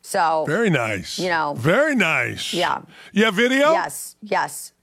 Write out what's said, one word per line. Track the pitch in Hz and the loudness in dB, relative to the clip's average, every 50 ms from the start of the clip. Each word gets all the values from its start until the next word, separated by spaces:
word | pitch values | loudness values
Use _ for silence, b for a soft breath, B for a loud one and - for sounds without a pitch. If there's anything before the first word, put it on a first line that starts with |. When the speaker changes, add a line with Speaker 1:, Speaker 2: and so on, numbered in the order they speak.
Speaker 1:
So | _ - - 196 175 156 160 160 156 | _ -4 0 0 2 2 2 0 0
Speaker 2:
Very | 143 151 208 233 208 | 0 0 2 2 2
nice. | 160 135 117 110 107 95 85 - - | 2 2 0 -2 -4 -4 -6 -8 -6
Speaker 1:
you | - 170 185 | -4 -2 0
know. | 170 160 156 147 143 | 0 0 0 -2 -4
Speaker 2:
Very | - 113 151 180 254 294 320 285 | -2 0 2 2 4 2 2 2
nice. | 240 185 160 156 135 120 113 110 123 - - - | 2 2 2 2 0 -2 -2 -4 -6 -8 -6 -2
Speaker 1:
Yeah. | 175 175 156 135 - - B B B B B B | -2 -2 -2 -2 -4 -6 B B B B B B
Speaker 2:
You | 196 214 | 2 2
have | 226 196 | 2 2
video? | 185 240 247 262 277 285 - | 2 2 2 4 4 4 4
Speaker 1:
Yes, | - - - - - - - - - _ | 4 2 0 -4 -8 -12 -14 -14 -16 _
yes. | - 208 196 175 143 151 - - - - _ _ | -6 -2 -2 -2 0 -2 -6 -12 -16 -16 _ _